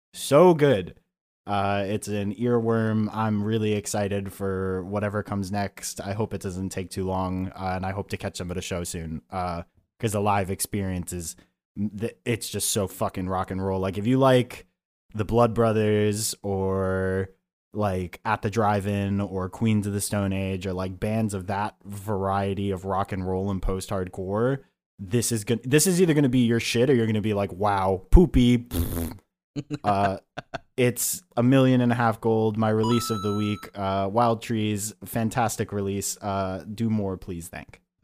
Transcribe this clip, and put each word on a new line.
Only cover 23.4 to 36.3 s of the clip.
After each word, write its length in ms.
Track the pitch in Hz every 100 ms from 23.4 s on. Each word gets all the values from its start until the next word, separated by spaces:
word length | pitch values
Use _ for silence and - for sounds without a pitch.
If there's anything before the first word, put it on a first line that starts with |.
| 98
and 100 | 95
post-hardcore, 1040 | - 95 - 98 92 - 92 101 123 139 - _ _ -
this 320 | 98 120 -
is 140 | 113 101
gon-, 160 | 113
this 240 | 127 151 190
is 140 | 175
either 120 | 180
gonna 140 | 151 139
be 120 | 127
your 200 | 117 117
shit 300 | - 117 123
or 40 |
you're 120 | 123 110
gonna 140 | 110
be 120 | 107 101
like, 180 | 101
"Wow, 480 | 90 104 98 95 92 -
poopy." 540 | - 170 131 123 120 120
<laughs> 60 | 87 82 85 82 95 _ _ _ 143 - 147
Uh, 340 | 101 98 101 95 - - - - - -
it's 460 | 123 120 - - - -
a 60 |
million 400 | 120 135 131 127
and 100 | 120
a 40 | 117
half 260 | 117 113
gold, 360 | 113 110 110 107
my 120 | 110
release 400 | 110 110 117 -
of 100 | 107
the 120 | 104 104
week. 220 | 104 104 -
Uh, 340 | 98 98 98 98
Wild 320 | 107 120 113
Trees, 500 | - 113 107 104 104 -
fantastic 680 | 95 120 113 131 110 - 104
release. 420 | 101 98 101 - -
Uh, 420 | 104